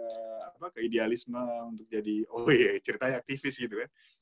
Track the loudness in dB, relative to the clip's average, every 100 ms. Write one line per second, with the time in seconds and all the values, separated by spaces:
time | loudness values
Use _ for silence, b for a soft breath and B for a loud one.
0 | -6 -8 -8 -8 -10 -12 -12 -4 0 2
1 | 2 0 -2 -4 -4 -4 -6 -10 -6 -2
2 | 0 0 0 0 6 8 6 2 -2 -2
3 | 0 -2 -4 -6 -4 -4 -4 -4 -8 _
4 | _ _